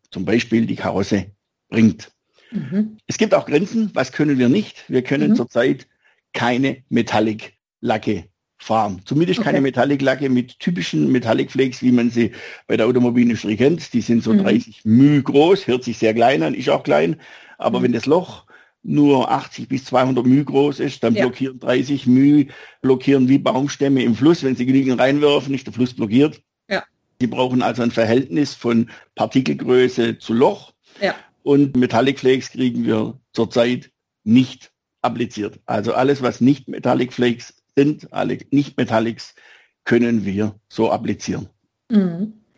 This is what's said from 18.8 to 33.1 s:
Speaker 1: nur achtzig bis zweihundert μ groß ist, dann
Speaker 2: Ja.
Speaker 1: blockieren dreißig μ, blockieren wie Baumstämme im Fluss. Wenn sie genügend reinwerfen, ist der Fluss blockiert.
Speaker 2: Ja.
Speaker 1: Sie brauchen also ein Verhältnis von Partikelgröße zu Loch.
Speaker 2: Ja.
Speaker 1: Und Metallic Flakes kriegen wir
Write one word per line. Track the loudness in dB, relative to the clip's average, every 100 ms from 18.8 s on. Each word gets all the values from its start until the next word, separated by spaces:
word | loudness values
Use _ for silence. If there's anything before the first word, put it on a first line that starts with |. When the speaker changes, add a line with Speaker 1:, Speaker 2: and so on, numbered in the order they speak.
Speaker 1:
nur | -4 2 4 4 2
achtzig | -4 -6 -14 -8
bis | -8
zweihundert | -2 0 2 2 4
μ | 2
groß | 2 0 0 0
ist, | -6 -2
dann | -2
Speaker 2:
Ja. | 0 0
Speaker 1:
blockieren | -2 -8 -6
dreißig | -2 -2 -2 -2 2
μ, | 4 6 4 2 -4 -20 _
blockieren | 0 0 2 2 4
wie | 2
Baumstämme | 2 -2 -4 -2 0 0
im | 0
Fluss. | 2 2 2
Wenn | 0 -2
sie | 0
genügend | 2 2 2
reinwerfen, | 2 2 2 2 -2
ist | -8 -8
der |
Fluss | -4 -4
blockiert. | -4 0 2 2 -2 _ _ -8
Speaker 2:
Ja. | -8 -8 _ _ -6
Speaker 1:
Sie | -4
brauchen | -2 -2 0
also | -2 -2
ein | -2
Verhältnis | 0 2 2 0 -4 -4
von | -4 -2 0 -2 -8 _
Partikelgröße | -8 -2 -2 -2 -4 2 2 2 0 -2 -4
zu | -4
Loch. | 2 2 0 -12 _ _ -6
Speaker 2:
Ja. | -6 -6 -14 _
Speaker 1:
Und | 0 2 2 2
Metallic | 0 2 0 0
Flakes | 2 0 -2
kriegen | -4 -4 -2 -2
wir | -2 -2